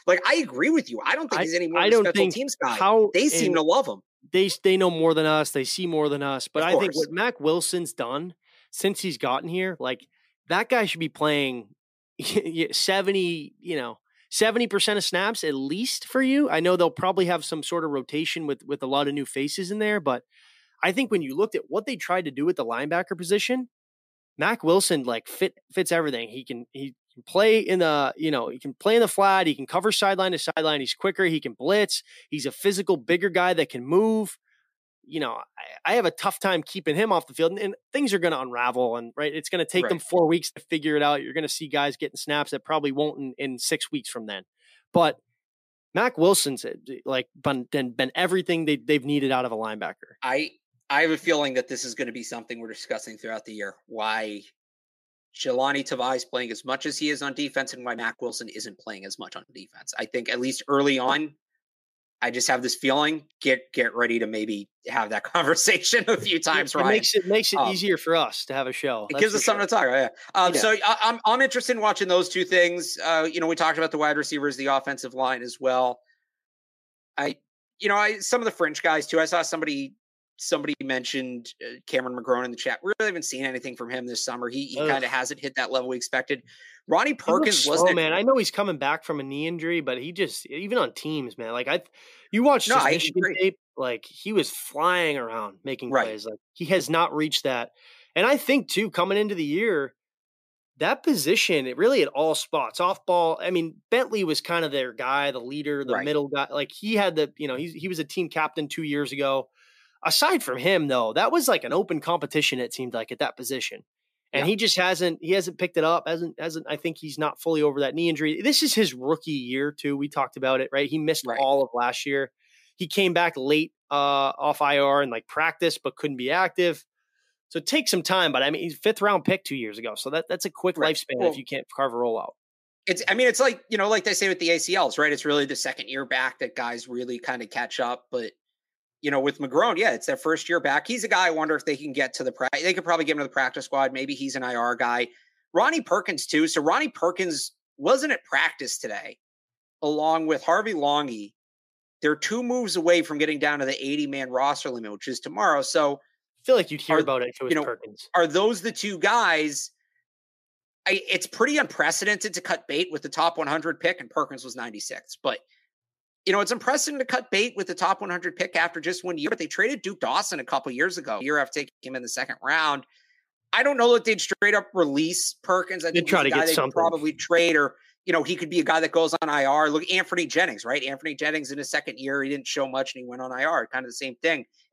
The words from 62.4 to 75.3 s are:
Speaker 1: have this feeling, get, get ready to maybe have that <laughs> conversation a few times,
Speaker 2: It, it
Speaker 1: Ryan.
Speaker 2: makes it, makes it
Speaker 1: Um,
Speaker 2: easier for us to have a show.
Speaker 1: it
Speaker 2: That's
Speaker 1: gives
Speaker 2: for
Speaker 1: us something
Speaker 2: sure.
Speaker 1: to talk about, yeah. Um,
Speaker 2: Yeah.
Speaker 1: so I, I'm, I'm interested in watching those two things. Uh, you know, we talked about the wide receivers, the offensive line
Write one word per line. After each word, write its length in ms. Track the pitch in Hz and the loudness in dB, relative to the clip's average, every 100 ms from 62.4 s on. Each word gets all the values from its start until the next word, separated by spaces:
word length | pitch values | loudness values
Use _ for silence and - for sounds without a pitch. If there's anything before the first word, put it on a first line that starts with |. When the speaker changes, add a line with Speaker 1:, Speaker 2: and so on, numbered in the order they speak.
| - | 0
Speaker 1:
have 120 | 127 | 0
this 140 | 123 - | 0 -2
feeling, 480 | 135 135 151 156 147 _ | 2 2 2 0 -8 _
get, 320 | 139 127 - | 0 0 0
get 240 | - 117 113 | -2 -2 0
ready 240 | 120 117 | 0 0
to 80 | 107 | -2
maybe 400 | 110 110 104 101 _ - | -4 -4 -6 -8 _ -6
have 220 | 123 107 | -2 -2
that 120 | 107 | -4
<laughs> 100 | - | -2
conversation 720 | - 139 165 - 185 - 233 202 | 0 2 4 4 2 4 2 2
a 80 | 220 | 0
few 200 | 208 165 | 0 0
times, 380 | 160 156 143 151 | 2 0 0 0
Speaker 2:
It, 40 | |
it 20 | |
Speaker 1:
Ryan. 120 | 131 | 2
Speaker 2:
makes 220 | 214 - 208 | 4 2 2
it, 100 | 185 | 2
makes 280 | 208 208 | 2 2
it 60 | 196 | 2
Speaker 1:
Um, 120 | 127 | 0
Speaker 2:
easier 240 | 190 196 165 | 0 0 0
for 180 | - | 2
us 300 | 165 127 - - | 0 0 -4 -6
to 60 | |
have 140 | 135 131 | -4 -4
a 60 | |
show. 340 | 127 139 117 104 | -4 -4 -4 -4
Speaker 1:
it 40 | |
Speaker 2:
That's 80 | - | 0
Speaker 1:
gives 120 | 214 208 | 0 2
Speaker 2:
for 20 | |
Speaker 1:
us 80 | - | 0
something 160 | 208 | 0
Speaker 2:
sure. 60 | 202 | 2
Speaker 1:
to 60 | |
talk 140 | 226 131 | 2 4
about, 240 | 131 131 - - - | 2 2 -2 -4 2
yeah. 60 | |
Um, 120 | 180 | 4
Speaker 2:
Yeah. 60 | 175 | 4
Speaker 1:
so 120 | 220 214 202 | 4 4 4
I, 120 | 220 | 4
I'm, 180 | 214 233 | 2 2
I'm 180 | 220 247 | 2 4
interested 360 | 262 247 247 240 | 2 2 0 2
in 40 | |
watching 280 | 214 202 190 | 2 2 2
those 180 | 180 180 | 4 2
two 160 | 185 | -2
things. 540 | 180 185 175 175 160 - | 2 6 6 2 -6 -4
Uh, 240 | 160 165 160 | 0 2 0
you 80 | 165 | 0
know, 80 | 160 | -2
we 80 | 165 | 2
talked 220 | 160 151 | 2 2
about 140 | 160 | 0
the 60 | 151 | 2
wide 200 | 151 147 | 2 0
receivers, 400 | 143 147 143 131 | -2 -4 -4 -2
the 80 | 139 | 0
offensive 480 | 135 135 135 139 | 0 0 -6 -8
line 280 | 127 127 | -2 0